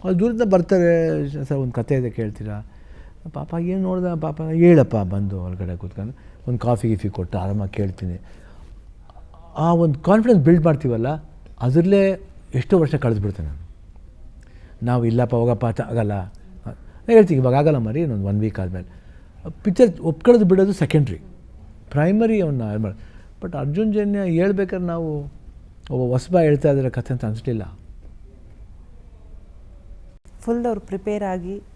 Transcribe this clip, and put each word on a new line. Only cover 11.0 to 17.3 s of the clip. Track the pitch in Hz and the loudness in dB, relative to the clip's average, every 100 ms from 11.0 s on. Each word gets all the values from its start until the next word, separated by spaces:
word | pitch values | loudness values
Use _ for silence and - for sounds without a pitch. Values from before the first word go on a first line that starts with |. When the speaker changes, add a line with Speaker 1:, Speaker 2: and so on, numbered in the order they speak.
| 123 156 - - - - | -2 -4 -10 -20 -20 -4
Speaker 1:
ಅದರಲ್ಲೇ | 123 151 180 196 196 185 - - - 131 | 0 2 4 4 4 0 -8 -20 -6 -6
ಎಷ್ಟೋ | - 185 | 2 2
ವರ್ಷ | 147 156 | 4 2
ಕಳೆದ್ಬಿಡ್ತೇನೆ | 120 107 101 98 76 | 0 0 -2 -6 -10
ನಾನು. | 71 - - - - - - - - - - - - | -10 -16 -20 -20 -20 -20 -20 -20 -20 -20 -20 -20 -8
ನಾವು | 120 123 117 | -2 0 2
"ಇಲ್ಲಪ್ಪ, | 117 120 120 | 2 2 2
ಹೋಗಪ್ಪ" | 120 110 117 | 0 0 -2
ಅಂತ | 107 | -4
ಆಗಲ್ಲ. | - 117 104 | -4 -2 -2
ನಾ | 101 92 - - - - - - - - | -4 -6 -14 -20 -18 -16 -16 -18 -10 4
ಹೇಳ್ತೀನಿ, | 226 175 | 6 6